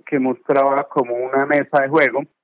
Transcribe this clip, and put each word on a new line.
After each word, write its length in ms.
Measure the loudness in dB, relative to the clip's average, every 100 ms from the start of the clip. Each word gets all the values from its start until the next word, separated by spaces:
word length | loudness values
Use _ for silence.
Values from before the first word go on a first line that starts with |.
que 140 | -4 -2
mostraba 680 | -2 -4 -2 2 2 0 -2
como 280 | -4 -2
una 320 | -4 -2 -2 0
mesa 340 | 0 0 0
de 80 | 2
juego. 360 | 2 2 0 -8 _